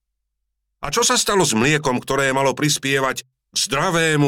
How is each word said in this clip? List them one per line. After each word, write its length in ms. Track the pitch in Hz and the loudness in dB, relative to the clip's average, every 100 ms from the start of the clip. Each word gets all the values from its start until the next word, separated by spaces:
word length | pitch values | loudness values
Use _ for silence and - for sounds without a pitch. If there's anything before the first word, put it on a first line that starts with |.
| _ _ _ _ _ _ _ _ | _ _ _ _ _ _ _ _
A 80 | 139 | -6
čo 160 | 208 240 | -2 0
sa 80 | |
stalo 320 | 240 - 202 147 | 0 0 0 2
s 80 | |
mliekom, 480 | 110 127 151 147 123 | 2 2 2 0 -4
ktoré 320 | - 135 135 | -2 -2 0
malo 160 | 131 139 | 0 0
prispievať 720 | 123 147 143 135 139 131 127 | 0 -2 -2 -2 0 -2 -4
k 340 | - _ _ - | -12 _ _ -6
zdravému 640 | - 135 180 170 160 151 | -4 -2 0 0 2 2